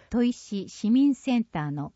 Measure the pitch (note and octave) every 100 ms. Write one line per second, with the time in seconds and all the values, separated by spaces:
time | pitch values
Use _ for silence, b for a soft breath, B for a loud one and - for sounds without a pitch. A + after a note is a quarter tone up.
0 | b A#3 A#3+ - - G3+ F3+ - G#3 B3+
1 | C#4+ C4 - A#3+ A3 E3 D3 C#3+ D3